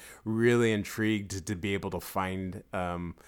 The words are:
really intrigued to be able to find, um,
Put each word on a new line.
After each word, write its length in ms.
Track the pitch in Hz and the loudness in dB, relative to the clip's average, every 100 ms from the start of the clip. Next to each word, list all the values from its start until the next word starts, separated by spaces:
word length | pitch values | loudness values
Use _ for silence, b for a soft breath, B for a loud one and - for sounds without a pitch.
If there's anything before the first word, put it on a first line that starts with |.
| B B 110 | B B -4
really 480 | 113 117 120 117 | 4 6 6 6
intrigued 720 | 107 95 - 110 107 98 95 87 | 2 0 0 2 0 -2 -6 -4
to 80 | 92 | -4
be 180 | 101 | -2
able 160 | 98 95 | -2 -2
to 100 | 87 | -6
find, 640 | - 98 95 95 92 95 - | -4 -2 -2 -2 -4 -8 -6
um, 420 | 98 90 87 85 - | -4 -2 -4 -6 -10